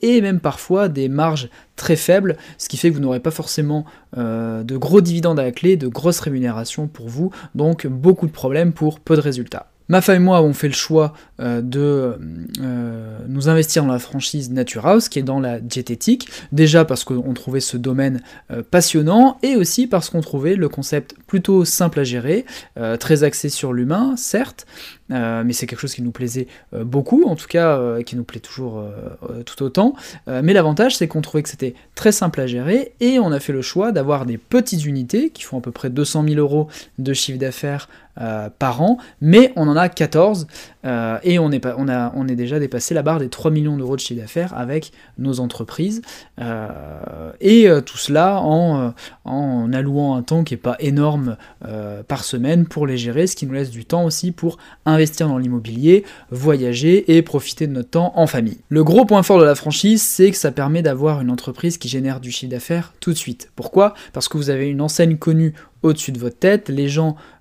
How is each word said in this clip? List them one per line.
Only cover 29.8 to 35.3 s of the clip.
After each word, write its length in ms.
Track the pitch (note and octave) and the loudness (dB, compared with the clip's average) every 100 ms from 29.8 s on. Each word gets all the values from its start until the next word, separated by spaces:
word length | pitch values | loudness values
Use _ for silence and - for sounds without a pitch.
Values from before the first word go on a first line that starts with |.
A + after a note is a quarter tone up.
| A#3 C#4+ - - - | 2 2 -10 -16 -8
Euh, 140 | B2+ | 0
mais 100 | D#3 | 4
l'avantage, 440 | G3+ D#3+ D3+ A#3+ - | 4 4 4 2 2
c'est 100 | D#3+ | -2
qu'on 140 | D#3+ | -4
trouvait 220 | C#3+ D#3 | -4 -4
que 60 | D3 | -6
c'était 260 | - C3 - _ | -6 -8 -10 _
très 180 | - - | -2 2
simple 300 | - F3 D3+ | 2 0 -2
à 60 | C3 | -4
gérer, 460 | A#2+ C3+ A#3 C4+ - | -4 0 0 -2 -2
et 180 | A#3+ C4 | 2 2
on 120 | F#3+ | 2
a 80 | C#3+ | 0
fait 140 | - | -2
le 80 | C3+ | -6
choix 300 | B2 F3 A3 | -4 -2 0
d'avoir 340 | F#3 C#3 C#3+ A#2+ | 0 0 -2 -2
des 140 | A2+ | -8
petites 440 | - B3 B3 F3 | 0 0 2 -2
unités 460 | D3 C#3 B2 G#3+ | -2 -4 -2 -2
qui 140 | D#4+ | -2